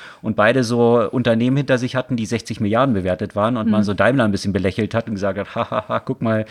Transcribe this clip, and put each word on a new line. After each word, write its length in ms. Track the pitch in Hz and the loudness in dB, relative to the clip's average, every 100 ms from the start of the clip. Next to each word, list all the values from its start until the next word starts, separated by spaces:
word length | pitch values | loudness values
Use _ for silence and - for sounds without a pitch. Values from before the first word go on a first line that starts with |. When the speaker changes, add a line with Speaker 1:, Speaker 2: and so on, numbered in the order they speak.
| - - | -20 -10
Speaker 1:
und 160 | 110 107 | -4 2
beide 280 | 107 127 | 4 4
so 440 | 117 120 117 120 104 | 2 2 4 4 2
Unternehmen 460 | 135 120 113 123 135 | 0 0 2 2 0
hinter 220 | 135 123 | 0 0
sich 180 | 123 131 | 0 -4
hatten, 200 | - 120 | -4 -4
die 100 | 104 | -2
sechzig 340 | 117 - 113 | -4 -6 -4
Milliarden 340 | 104 110 135 | 0 2 2
bewertet 400 | 101 90 90 104 | 2 0 -2 -4
waren 220 | 104 107 123 | -2 0 0
und 80 | |
Speaker 2:
Mhm. 80 | 233 | 0
Speaker 1:
man 120 | 107 | 0
so 100 | 104 | 0
Daimler 300 | 92 104 135 | 2 2 2
ein 80 | 107 | 2
bisschen 200 | 98 101 | 0 -2
belächelt 400 | 95 95 - 104 | 0 0 -2 -2
hat 160 | 113 113 | -2 -4
und 60 | |
gesagt 240 | 101 98 98 | -4 -4 -4
hat, 160 | 95 | -6
„Ha, 160 | 113 110 | -6 -4
ha, 180 | 113 - | -4 -4
ha, 100 | 113 | -6
guck 200 | - 131 | -4 -4
mal, 240 | 113 110 107 | 0 0 -2